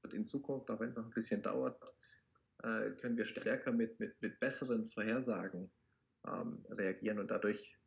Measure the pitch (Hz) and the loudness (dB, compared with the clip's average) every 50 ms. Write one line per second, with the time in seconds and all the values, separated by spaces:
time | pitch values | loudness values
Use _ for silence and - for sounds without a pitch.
0 | - - - 104 107 - - 135 - - 135 131 - - 117 - - 123 117 117 | -10 -4 -2 -2 -2 0 -2 -4 -2 0 -2 -2 -2 -4 -2 -2 -2 -2 -2 -4
1 | 113 - - 117 113 - 113 104 - - - 131 131 127 120 - - - - _ | -6 -2 -2 -2 2 2 0 2 2 2 2 2 2 0 -2 -4 -14 -16 -18 _
2 | - - - - _ _ _ _ _ _ _ - - 113 113 110 107 107 - - | -20 -20 -20 -20 _ _ _ _ _ _ _ -6 -2 0 0 2 2 0 -2 -2
3 | - 123 117 117 107 - - - - - 131 127 - 131 117 117 113 113 - - | -2 0 2 2 0 0 -2 0 2 2 2 4 2 2 4 4 4 2 2 -4
4 | 110 - - _ - 101 - - - 135 135 - 139 127 120 110 110 - - 110 | -4 -4 -4 _ -4 -4 0 0 0 0 0 0 0 2 2 2 0 -2 -2 0
5 | 107 110 117 131 127 123 104 87 90 95 - 90 95 92 _ _ _ _ _ _ | 0 2 2 2 2 2 0 0 0 -2 -4 -6 -8 -8 _ _ _ _ _ _
6 | _ _ _ _ - 98 95 92 92 - - - - - - - 98 95 95 - | _ _ _ _ -6 -4 -2 -2 -2 -2 -4 -6 -8 -8 -2 0 2 2 0 0
7 | - 110 107 104 98 - 101 - - 104 104 - - - - _ _ | 0 0 2 2 0 0 0 2 4 2 2 2 -4 -14 -18 _ _